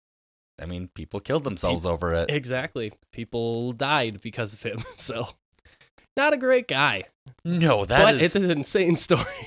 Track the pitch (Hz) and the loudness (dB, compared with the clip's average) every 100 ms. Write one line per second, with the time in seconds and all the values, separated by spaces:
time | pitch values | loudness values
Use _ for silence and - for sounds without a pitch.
0 | _ _ _ _ _ - 82 87 92 - | _ _ _ _ _ -14 -10 -10 -10 -14
1 | 80 101 - 156 139 92 90 87 87 82 | -12 -10 -4 -4 -4 -4 -2 -2 -2 -2
2 | 85 82 85 147 123 127 143 131 107 - | -2 -2 0 -4 -4 -6 -6 -8 -8 -10
3 | _ - 113 117 117 117 123 117 135 151 | _ -14 -8 -4 -2 -2 -4 -4 0 0
4 | 113 101 113 123 107 107 113 113 - - | -2 -6 -10 -6 -6 -6 -8 -8 -10 -8
5 | - 113 113 - _ _ _ _ _ _ | -8 -6 -8 -12 _ _ _ _ _ _
6 | _ 262 294 285 254 254 247 131 143 98 | _ -2 0 2 2 2 2 2 2 2
7 | - _ - - 170 175 160 110 101 127 | -6 _ -20 -10 -4 2 4 4 4 6
8 | 214 135 170 202 180 151 131 202 175 170 | 6 6 4 2 2 0 0 2 4 4
9 | - 127 - - | 4 2 0 -8